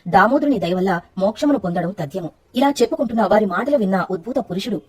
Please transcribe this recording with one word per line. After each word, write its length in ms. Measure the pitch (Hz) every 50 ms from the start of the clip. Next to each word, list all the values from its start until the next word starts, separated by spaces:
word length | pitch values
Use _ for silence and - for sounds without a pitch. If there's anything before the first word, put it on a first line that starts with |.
| _ 175
దామోదరుని 500 | 170 185 196 226 269 302 294 285 262 196
దయ 160 | 170 170 180
వల్ల 260 | 185 185 196 180 170 - _ _ 185
మోక్షమును 400 | 190 208 208 - 302 294 277 220
పొందడం 320 | 190 175 175 180 175 175
తథ్యము." 400 | 202 - 156 139 - 190 170 151 - _ _ _ -
ఇలా 180 | 247 269 277 285 -
చెప్పుకుంటున్న 440 | 240 226 320 - 277 220 233 226 214
వారి 200 | 180 208 214 220
మాటలు 300 | 190 175 185 240 285 294
విన్న 300 | 262 208 185 190 185 175 -
ఉద్భూత 280 | 185 170 165 220 269 262
పురుషుడు 420 | - - 170 190 - 240 208 151 -